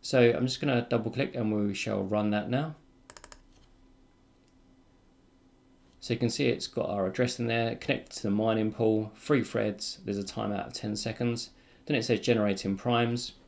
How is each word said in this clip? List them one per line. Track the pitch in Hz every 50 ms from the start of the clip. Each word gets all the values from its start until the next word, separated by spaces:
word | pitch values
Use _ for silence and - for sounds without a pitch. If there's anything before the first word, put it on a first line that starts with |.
| -
So | - - 131 120 120 117
I'm | - 123
just | 127 120 -
gonna | - 147 131 120 117 -
double | - 120 - 113
click | - 123 139 127 -
and | 127 117 107
we | 107 104 104 104 98
shall | - - - 104 98 98
run | 95 104 107 107 107
that | 104 104 - -
now. | 120 131 151 160 151 - - _ _ _ _ _ - - - - - - - - - - - _ - _ - - - _ - _ _ _ _ _ _ _ _ _ _ _ - - - _ _ _ _ _ _ _ _ _ _ _ _ _ _ _ _ _ _ _ _ _ _ - _ -
So | - - 120
you | 117
can | 127 117
see | - - 143 123
it's | 117 - -
got | - - - - -
our | 101 101 95
address | 92 95 - 123 120 - -
in | 120
there, | 117 117 117 117 113 117
connected | - - - - - - - -
to | - -
the | 107
mining | 101 107 110 113 110 110 110 110
pool, | 107 - 117 110 110 110 110 110 -
three | - - - 151 135 110
threads, | - - 117 107 107 104 101 - - - - -
there's | 98 101 101
a | 98
timeout | 98 - - 113 104 101 98 -
of | 120 -
ten | - - 107 107
seconds. | 101 - 117 110 - 120 120 117 117 - - - - - - - - -
Then | - 147
it | 127 113
says | - 120 104
generating | - - 120 110 104 104 98 95 - 95 98
primes. | 95 - 123 120 117 120 117 120 120 120 - - - -